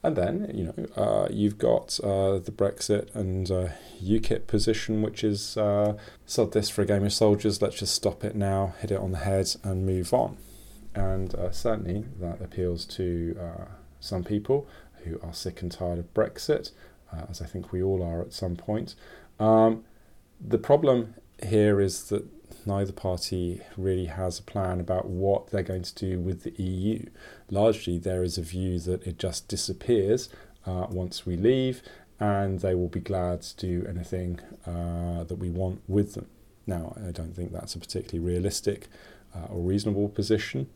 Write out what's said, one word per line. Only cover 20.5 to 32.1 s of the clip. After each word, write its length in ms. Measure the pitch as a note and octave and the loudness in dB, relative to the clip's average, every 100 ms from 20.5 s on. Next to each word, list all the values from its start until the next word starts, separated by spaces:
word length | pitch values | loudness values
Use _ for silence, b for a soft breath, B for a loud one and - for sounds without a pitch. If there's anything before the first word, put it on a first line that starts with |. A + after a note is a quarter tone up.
| A2+ | 0
problem 580 | - C#3+ D3+ B2 A2 - - - | 6 6 8 4 2 -10 -20 -12
here 360 | F#2+ G#2+ G#2 G2+ | 2 6 6 6
is 260 | G2 - | 4 0
that 200 | - G#2 - - - - G#2 | -4 -4 -4 -18 -20 -10 -2
neither 260 | G2 G2 | -2 -2
party 680 | G2 F#2+ F2+ - F#2 F2 F2 - - | -2 -4 -2 -2 -2 -2 -4 -10 -4
really 300 | F#2 F#2 F2 | 0 0 -2
has 320 | E2+ F#2 F2+ | -2 -4 -4
a 40 | |
plan 380 | - G2+ F#2 F2+ | -6 -2 -2 -2
about 260 | F2 F#2 - | 0 -2 0
what 400 | F2+ G2 G2 - | 0 2 2 0
they're 160 | G#2 | -4
going 200 | E2+ F#2 | -2 -4
to 120 | F2+ | -6
do 260 | - F#2+ F2+ | -6 -4 -2
with 220 | F2 F2+ | -2 -4
the 100 | - - | -8 -6
E 40 | F#2 | -4
U. 420 | F#2 G2+ A2 - B B B - | -2 -2 -2 -6 B B B -4
Largely, 480 | G2 A2 A2 - F2 | 4 4 4 -2 -2
there 260 | F2+ F#2 | -2 0
is 140 | F2+ F2 | -2 -2
a 60 | |
view 360 | D#2+ F2+ F#2 F2 | -6 -4 -2 -2
that 260 | F2 F2+ - | -2 -4 -4
it 120 | E2 | -4
just 300 | F#2 - - | -4 -6 -6
disappears, 800 | G#2 - - - A#2 G2 B2+ - B B B - | -6 -4 -6 2 2 4 2 0 B B B -6
uh, 200 | F2+ F#2 | -4 -4
once 340 | F#2 F2+ - | -4 -6 -6
we 120 | - F2 | -4 2
leave, 460 | G#2+ C3 C3 B2+ B B B | 2 2 0 -4 B B B